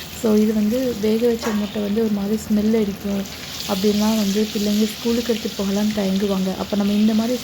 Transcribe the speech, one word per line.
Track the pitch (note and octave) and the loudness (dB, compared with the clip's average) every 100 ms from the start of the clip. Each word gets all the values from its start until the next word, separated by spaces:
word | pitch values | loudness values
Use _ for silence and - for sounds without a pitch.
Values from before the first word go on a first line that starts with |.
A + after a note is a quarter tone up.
| - - | -12 -4
So, | A3+ | 2
இது | G#3+ G#3+ | 4 4
வந்து | A3 G#3 B3 C4 A3+ | 2 2 2 0 0
வேக | G#3+ A3+ A#3+ | 0 2 2
வச்ச | A#3 A#3 | 0 0
முட்டை | G#3 G3+ A3 | -2 -2 -2
வந்து | G3+ G#3 | -2 0
ஒரு | A3+ | 0
மாதிரி | G#3 G3 | 0 0
ஸ்மெல் | A3 - G#3+ G#3+ | -2 0 0 2
அடிக்கும் | A3+ G3+ G3 G3+ G3+ G3 - - - - | 2 0 -4 -4 -4 -6 -10 -12 -10 -6
அப்படின்லாம் | G3+ G#3 G#3 G#3+ A3 | 0 2 2 2 2
வந்து | G3+ G3 G#3+ | 0 0 0
பிள்ளைங்க | G#3+ G#3 G#3 G#3+ - | 0 0 2 0 0
ஸ்கூலுக்கு | A#3 A#3 A#3 | -2 0 0
எடுத்துட்டு | A3 A3 - | -2 -4 -4
போகலான்னு | G3 G3 G#3+ G#3+ | -2 0 0 0
தயங்குவாங்க. | G3 F#3+ G3+ F#3+ F#3+ F#3 | 0 0 0 0 -2 -2
அப்போ | F#3+ G3+ | -4 -2
நம்ம | G3+ | 0
இந்த | G#3 G#3+ | 2 4
மாதிரி | A3 A#3 B3 | 2 0 -2